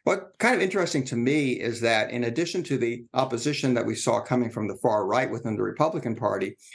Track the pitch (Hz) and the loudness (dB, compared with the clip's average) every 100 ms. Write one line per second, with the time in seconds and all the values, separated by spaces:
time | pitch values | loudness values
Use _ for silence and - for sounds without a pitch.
0 | - 190 - _ 233 226 185 202 170 151 | 0 0 -2 _ 2 4 2 0 0 0
1 | 131 117 123 151 135 120 113 117 113 113 | -2 0 2 2 2 0 -2 0 2 2
2 | 107 120 120 120 175 185 156 131 117 120 | 2 0 -2 0 -2 -2 -2 0 0 -2
3 | - 131 131 120 151 143 135 120 110 110 | -4 -2 0 0 -2 0 2 2 0 -2
4 | - 117 - 127 117 110 104 92 123 107 | 0 0 2 0 0 -2 -4 0 2 2
5 | 98 117 135 113 - 104 101 92 156 160 | 2 0 0 -4 -4 -2 -4 0 0 0
6 | 127 110 104 101 98 - - | -4 -2 0 0 -2 -6 -18